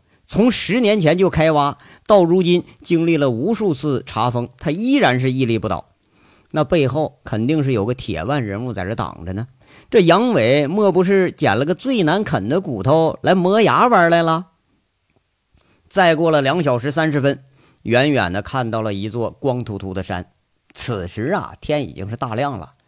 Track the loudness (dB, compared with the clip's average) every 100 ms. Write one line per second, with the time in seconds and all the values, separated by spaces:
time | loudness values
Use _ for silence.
0 | _ _ -6 0 2 0 -2 0 2 2
1 | 2 2 2 2 2 2 0 -4 -14 -8
2 | 2 4 6 4 2 2 0 -12 -2 0
3 | 2 2 0 0 -2 -2 -2 -2 -2 -4
4 | -4 -4 -2 -2 -6 -8 -6 -4 0 2
5 | 2 2 0 0 0 -2 -2 -6 -10 _
6 | _ _ _ _ _ -4 0 0 0 -2
7 | -6 -8 -8 -4 0 0 0 0 -2 -4
8 | -6 -6 -4 -4 -4 -6 -8 -8 -8 -6
9 | -8 -10 -10 -8 -10 _ _ -20 _ 2
10 | 4 4 4 2 4 2 2 0 2 2
11 | 2 2 0 0 0 2 0 -2 -2 0
12 | 2 0 0 -4 -2 -2 -2 -4 2 2
13 | 2 0 0 2 2 4 4 4 4 4
14 | 4 4 2 -2 -4 _ _ _ _ _
15 | _ _ _ _ _ _ _ _ _ 2
16 | 2 4 2 2 2 0 0 0 -2 -2
17 | 0 2 0 -2 _ _ _ _ 0 2
18 | 2 2 0 -4 -6 -6 -4 -4 -4 -6
19 | -6 -6 -6 -4 -4 -4 -6 -8 -8 -8
20 | -6 -8 -10 _ _ _ _ -12 -8 -6
21 | -8 -6 -4 -4 -6 -10 -6 -4 -4 -8
22 | -10 -8 -6 -4 -4 -6 -12 _